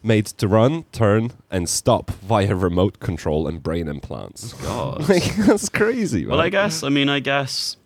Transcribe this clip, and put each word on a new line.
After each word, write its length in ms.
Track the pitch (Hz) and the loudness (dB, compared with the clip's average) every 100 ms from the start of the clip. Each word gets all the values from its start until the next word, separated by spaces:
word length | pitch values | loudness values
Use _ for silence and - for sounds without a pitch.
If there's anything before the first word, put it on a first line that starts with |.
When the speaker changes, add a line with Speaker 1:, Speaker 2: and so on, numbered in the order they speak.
Speaker 1:
made 240 | 110 110 104 | 2 2 2
to 200 | - 107 | -2 2
run, 380 | 107 123 165 - | 4 4 0 -8
turn, 400 | - 110 107 117 - _ | 0 2 2 0 -8 _
and 180 | 95 82 | -4 -2
stop 420 | - - 110 - | -2 2 0 0
via 440 | - 95 110 98 | -10 -2 0 2
remote 460 | 92 92 87 98 - | 2 0 2 0 0
control 480 | - 82 82 76 76 | -8 -4 -2 -2 -2
and 140 | 82 | -6
brain 260 | 78 85 80 | -6 -4 -4
implants. 640 | 71 - 57 50 - - | -8 -10 -12 -12 -14 -16
Speaker 2:
God. 540 | - 69 113 - - 151 | -10 -8 -6 -6 -4 4
Speaker 1:
<laughs> 0 | |
Like, 260 | 180 - 202 | 4 4 2
that's 320 | 208 208 208 | 4 4 0
crazy, 560 | - 220 254 190 110 - | 0 0 0 0 -2 0
Speaker 2:
Well, 100 | 143 | 0
Speaker 1:
man. 100 | 170 | 0
Speaker 2:
I 20 | |
guess, 320 | 196 202 160 | 0 0 -2
I 80 | 139 | 0
mean, 180 | 143 139 | 2 2
I 120 | 143 | 0
guess 560 | 139 139 135 - - - | 0 -2 -2 -6 -8 -10